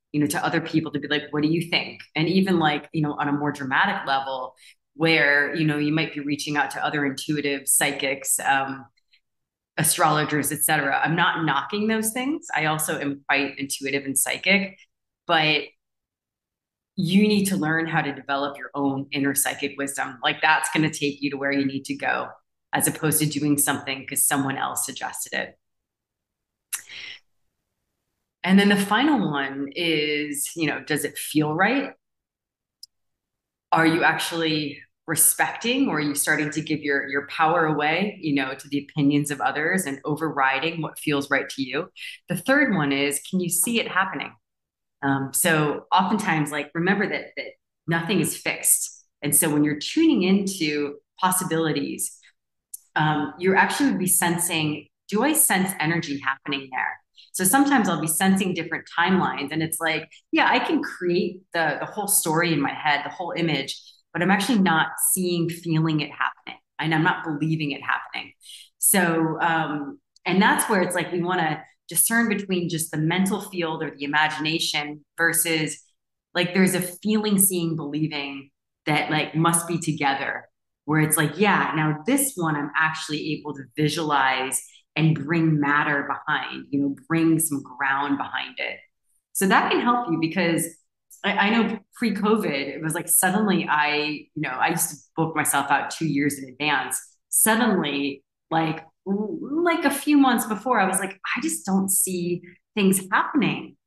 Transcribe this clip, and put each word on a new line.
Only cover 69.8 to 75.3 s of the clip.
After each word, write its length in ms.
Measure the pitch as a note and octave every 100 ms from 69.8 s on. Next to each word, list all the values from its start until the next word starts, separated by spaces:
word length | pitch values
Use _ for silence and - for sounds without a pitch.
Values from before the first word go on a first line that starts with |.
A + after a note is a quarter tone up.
| C#3+ - _ _ F#3
and 120 | F#3+
that's 300 | A3+ D4 -
where 140 | G3
it's 100 | F3+
like, 180 | F3+ D#3+
we 120 | F3
wanna 400 | F3 E3+ D#3+ D3+ - _ -
discern 400 | E3 - A#3 A3+
between 400 | G3 F#3 F#3 E3+
just 220 | D#3+ -
the 60 | D3+
mental 440 | D#3 F3+ F#3+ G3+
field 400 | - F3+ E3 D#3+
or 80 | C#3+
the 140 | C#3
imagination 1000 | C#3+ D3+ D#3 - D#3 D#3+ - D3+ D3 D3+ _ -
versus, 640 | E3